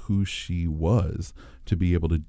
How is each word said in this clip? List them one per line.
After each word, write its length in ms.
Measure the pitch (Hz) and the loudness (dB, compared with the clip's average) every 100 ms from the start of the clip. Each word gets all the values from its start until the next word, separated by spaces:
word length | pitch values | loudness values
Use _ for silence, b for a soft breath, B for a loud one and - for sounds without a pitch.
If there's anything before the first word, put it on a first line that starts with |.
| - | 0
who 180 | 98 | 0
she 420 | 98 - - 87 82 | 0 -4 -4 -2 -2
was 680 | 78 80 120 82 - 87 B B B - | 0 2 4 2 -2 -8 B B B -4
to 100 | 85 | 2
be 180 | 90 | 4
able 140 | 87 80 | 2 2
to 140 | 80 | 0